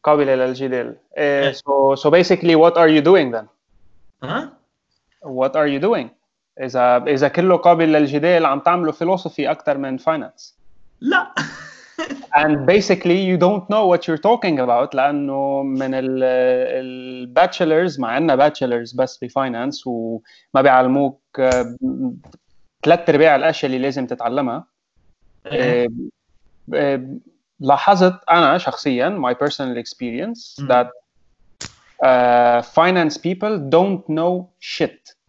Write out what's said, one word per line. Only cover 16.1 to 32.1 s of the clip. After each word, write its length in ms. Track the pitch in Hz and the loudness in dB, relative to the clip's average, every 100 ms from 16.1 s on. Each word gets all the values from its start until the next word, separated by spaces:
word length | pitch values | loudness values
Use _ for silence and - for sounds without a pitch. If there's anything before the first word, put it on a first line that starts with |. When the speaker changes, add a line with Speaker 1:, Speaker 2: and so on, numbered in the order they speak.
| 131 | -2
Speaker 1:
ال-، 1080 | 127 127 127 127 127 131 127 127 127 127 123 131 | 0 2 0 0 -2 -6 -8 -14 -14 -14 -4 0
bachelors، 600 | 180 - 165 156 180 139 | 0 0 0 0 0 -4
مع 180 | 117 127 | -4 -2
إننا 320 | 160 131 147 | 0 4 2
bachelors 460 | 143 127 120 117 | 0 -4 -4 -6
بس 240 | 123 127 - | -6 -6 -6
بفاينانس 680 | 123 139 131 117 131 147 131 | -8 -6 -4 -6 -8 -8 -10
وما 720 | 117 113 113 _ _ _ 139 | -8 -8 -10 _ _ _ 2
بيعلموك، 600 | 139 127 127 139 139 135 _ - | 6 6 4 2 0 -4 _ -2
آه، 360 | 127 127 117 120 131 131 127 - - _ _ _ _ _ | 0 0 -2 -6 -6 -4 -8 -10 -20 _ _ _ _ _
تلات 260 | 151 170 170 | 2 2 4
أرباع 260 | 147 160 | 4 6
الأشياء 360 | 139 160 156 139 | 4 2 -2 -4
اللي 120 | 131 | -2
لازم 240 | 135 135 127 | -4 -4 -8
تتعلمها. 580 | 120 117 131 131 131 - _ _ _ _ _ _ _ | -6 -4 -2 -4 -6 -12 _ _ _ _ _ _ _
Speaker 2:
إيه. 400 | - - 123 123 | -8 -4 0 0
Speaker 1:
آه، 20 | 120 117 - _ _ _ _ _ - | -2 -6 -14 _ _ _ _ _ -6
آه، 420 | 147 143 135 131 - _ _ _ _ | -2 -2 -4 -8 -16 _ _ _ _
لاحظت 600 | 135 139 - 190 185 180 - | 0 2 4 4 4 2 0
أنا 280 | 170 147 175 | 4 4 2
شخصيًا، 640 | 147 - 147 123 131 170 127 | -2 -6 -4 -2 -2 -2 -4
my 80 | 123 | -2
personal 380 | 143 - 131 120 | -4 -4 -8 -8
experience، 760 | 113 - 123 117 202 233 - - | -12 -12 -10 -8 -10 -12 -16 -14
Speaker 2:
مم. 80 | 139 | 0
Speaker 1:
that، 200 | 123 123 - _ _ _ _ _ _ - _ _ - | 0 0 -8 _ _ _ _ _ _ -20 _ _ -2
آه، 580 | 135 | 2